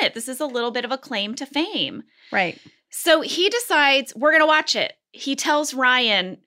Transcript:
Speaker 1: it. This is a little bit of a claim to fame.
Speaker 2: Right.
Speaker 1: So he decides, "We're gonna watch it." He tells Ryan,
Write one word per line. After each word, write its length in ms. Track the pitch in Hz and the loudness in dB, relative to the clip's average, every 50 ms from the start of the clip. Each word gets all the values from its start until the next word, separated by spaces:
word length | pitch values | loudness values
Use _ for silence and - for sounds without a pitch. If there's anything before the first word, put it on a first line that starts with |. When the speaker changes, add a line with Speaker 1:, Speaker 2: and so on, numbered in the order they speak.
| - | -2
Speaker 1:
it. 100 | - - | -2 -2
This 140 | 226 233 254 | -6 -10 -10
is 120 | 262 - | -8 -6
a 60 | 311 | -6
little 240 | 294 247 240 233 240 | -4 -4 -4 -4 -2
bit 160 | 220 247 240 | -4 -4 -4
of 60 | 233 | -4
a 60 | 262 262 | -6 -8
claim 340 | - - 247 208 202 208 226 | -8 -8 -6 -6 -6 -6 -8
to 120 | - 285 262 | -10 -10 -6
fame. 560 | - 277 320 392 415 254 - - - - - _ _ _ _ - | -4 -4 -4 -4 -4 -4 -6 -6 -6 -10 -14 _ _ _ _ -4
Speaker 2:
Right. 280 | - 208 190 170 - - - - - _ _ _ | -2 -2 -2 -2 -4 -8 -16 -20 -20 _ _ _
Speaker 1:
So 300 | - - - 339 320 320 | -12 -2 2 4 4 4
he 280 | 285 269 285 320 359 403 | 2 0 -2 0 0 0
decides, 640 | 392 480 466 - 370 302 294 277 277 269 269 269 - | 0 -2 -2 0 2 4 4 4 4 2 0 -4 -6
"We're 160 | 220 247 302 311 | -2 2 4 4
gonna 120 | 320 311 | 6 6
watch 300 | 311 311 311 311 - - | 4 4 2 2 0 -2
it." 180 | 226 147 - - _ _ _ _ | -2 -4 -4 -6 _ _ _ _
He 200 | - - 277 269 | -10 -6 -6 -4
tells 380 | 269 - 302 302 294 302 294 277 | -2 0 0 0 0 0 -2 -2
Ryan, 640 | 262 262 254 254 254 247 226 208 190 180 185 190 - _ | 0 2 4 4 4 4 2 2 0 0 -2 -8 -14 _